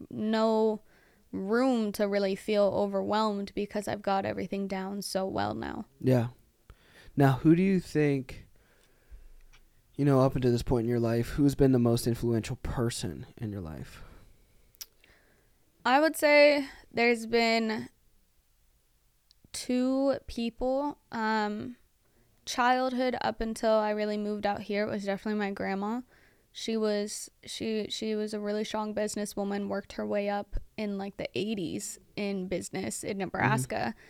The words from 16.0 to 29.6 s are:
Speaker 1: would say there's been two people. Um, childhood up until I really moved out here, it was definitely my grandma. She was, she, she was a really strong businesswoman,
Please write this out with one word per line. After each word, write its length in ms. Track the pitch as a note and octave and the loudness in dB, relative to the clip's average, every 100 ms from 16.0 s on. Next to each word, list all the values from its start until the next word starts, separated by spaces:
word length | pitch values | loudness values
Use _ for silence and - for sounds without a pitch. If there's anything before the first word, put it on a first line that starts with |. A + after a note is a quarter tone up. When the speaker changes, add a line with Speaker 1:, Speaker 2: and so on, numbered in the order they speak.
Speaker 1:
would 140 | D#4+ D#4 | 4 4
say 520 | D4+ D4 D4 D4 C#4 - - | 6 10 10 8 0 -10 -8
there's 320 | - A#3+ A#3 A3+ | 0 2 2 2
been 640 | A#3 A3+ A3+ A3 A3 B3 _ _ _ _ _ _ _ _ _ _ _ _ _ _ _ _ | 2 4 2 0 -4 -8 _ _ _ _ _ _ _ _ _ _ _ _ _ _ _ _
two 680 | - - B3 B3+ C4 C#4 C4 - | -10 -2 0 2 2 2 0 -4
people. 720 | - A#3 - B3+ C4+ D4 - _ | -6 -6 -4 -2 -2 -2 -6 _
Um, 640 | A#3 A3 A3 G#3 G#3 B3+ A#3+ _ _ _ _ _ _ - | -4 0 0 -2 -4 -10 -14 _ _ _ _ _ _ -8
childhood 720 | - A#3+ B3+ C4 B3 B3+ B3 | 0 2 2 0 0 -2 0
up 200 | - A3 | -2 -2
until 300 | A3+ A3+ A3+ | -4 -2 2
I 200 | A3 G#3+ | 4 2
really 260 | G#3+ G#3+ G#3 | 0 -2 -2
moved 280 | G#3 G#3 G#3 | -4 -2 -2
out 160 | G#3 | -4
here, 220 | G3+ G3+ | -4 -2
it 80 | G#3+ | -2
was 140 | G#3+ G3 | -2 -4
definitely 340 | G3 G#3+ G#3+ | -4 -2 -2
my 120 | G3+ | -2
grandma. 500 | G3+ F#3+ G3 G#3 A#3+ - _ _ _ _ | -4 -4 -4 -4 -6 -8 _ _ _ _
She 240 | - - A3+ | -10 -4 -2
was, 560 | G#3+ G#3 G#3 - - _ - | 0 0 -4 -8 -12 _ -16
she, 420 | - A3+ A3 G3+ | -8 -4 -4 -4
she 240 | - A3 | -6 -4
was 200 | G#3+ G#3+ | -4 -4
a 60 | G#3+ | -6
really 240 | G#3 G#3+ | -4 -4
strong 300 | G#3+ G#3+ G#3+ | -4 -4 -4
businesswoman, 760 | G#3+ G#3+ - G#3 - G3+ G3+ | -4 -4 -4 -6 -6 -4 -4